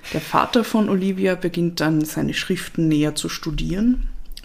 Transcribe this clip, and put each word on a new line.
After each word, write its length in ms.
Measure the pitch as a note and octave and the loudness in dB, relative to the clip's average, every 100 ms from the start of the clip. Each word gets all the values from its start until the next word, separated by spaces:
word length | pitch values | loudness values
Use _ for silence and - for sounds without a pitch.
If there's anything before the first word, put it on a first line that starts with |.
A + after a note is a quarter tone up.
| - | -8
Der 80 | D#3 | -6
Vater 420 | - - - A#3+ | 0 0 2 2
von 260 | A3 A3 G3+ | 2 2 2
Olivia 440 | F#3+ F#3+ F#3+ F#3+ | 2 0 0 0
beginnt 460 | F3+ F3 F3 E3+ E3+ | 0 -2 0 0 2
dann 260 | D#3 D#3 D3+ | 2 2 0
seine 300 | - C#3 - | -2 -2 -2
Schriften 520 | - F3 - - D#3+ | -2 -4 -4 0 2
näher 280 | D3+ D3+ D3+ | 4 2 0
zu 140 | - | -4
studieren 800 | - E3 D3 D#3+ F3+ A#3 B3+ - - - - | -6 -4 -2 -2 2 2 2 0 -4 -8 -6